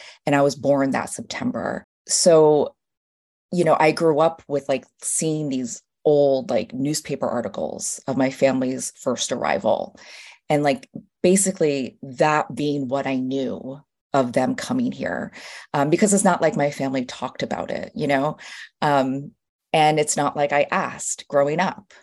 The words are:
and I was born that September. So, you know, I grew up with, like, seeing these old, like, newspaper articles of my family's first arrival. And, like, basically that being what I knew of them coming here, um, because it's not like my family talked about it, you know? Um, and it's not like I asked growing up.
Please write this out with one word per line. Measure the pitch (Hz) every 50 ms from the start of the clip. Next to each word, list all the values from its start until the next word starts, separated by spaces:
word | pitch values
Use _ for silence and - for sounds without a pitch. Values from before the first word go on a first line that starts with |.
| - - - _ _
and | 151 143
I | 143
was | 143 143 -
born | - 117 139 143 139 139 139
that | 127 120 - -
September. | - - 117 - - - - 247 - - - - - - - _ _ _ _
So, | - - - - 185 165 156 156 151 151 147 - - - _ _ _ _ _ _ _ _ _ _ _ _ _ _ _
you | - 175 170
know, | 160 151 -
I | 156 156
grew | 151 - 170 165 151 143
up | 160 165 165 - - -
with, | 143 143 - -
like, | 139 127 - _ _ _
seeing | - - - - 165 160 156 156 151 143
these | 135 131 127 117 - - - _ _ _ -
old, | 151 147 143 143 139 135 131 123 -
like, | 127 110 - -
newspaper | - 127 135 147 151 151 - - 143 135 -
articles | - - 123 117 - - - 80 - - - - - - - -
of | - 131
my | 120 131 131
family's | 135 - 139 135 127 131 131 127 131 127 120 - -
first | - - 135 120 117 - -
arrival. | 131 123 - 78 69 - - - 107 - 50 - - - - - - - - - - _ _ -
And, | 156 147
like, | 147 143 135 117 - - - - - _ _ _
basically | - 180 185 190 - 190 190 - 165 151 143 139 127 104 - _
that | - 139 131 - 165 151 151 151 - - 135
being | 117 147 147 143 147 139 123
what | 131 139 135
I | 135 135
knew | 127 127 127 135 135 131 123 98 - - 127 135 147 - _ _ _ _ _
of | - 139 131 123
them | 120 135 127 127 131
coming | - - - 123 131 120 127
here, | - 127 131 90 - 67 - - - - - - - - - - -
um, | 147 139 151
because | 156 175 226 196 196
it's | 196 -
not | 190 175 -
like | 165 160 151
my | 160 143 143
family | 143 - 139 135 131 135 127
talked | 127 - - 127 127 - -
about | - - - - - -
it, | - - - - -
you | 156 151
know? | 139 143 135 139 151 156 - - - - - - - _ _
Um, | - 151 143 139 131 135 131 139 143 - - _ _ _ _ _ _ _
and | - 160 156 156 151 156
it's | 151 151 -
not | 156 143 143 -
like | 151 147 143
I | 143 143 147 -
asked | - 190 170 127 - - - - - - - -
growing | - 143 143 143 151 165
up. | 185 175 - - - _ - -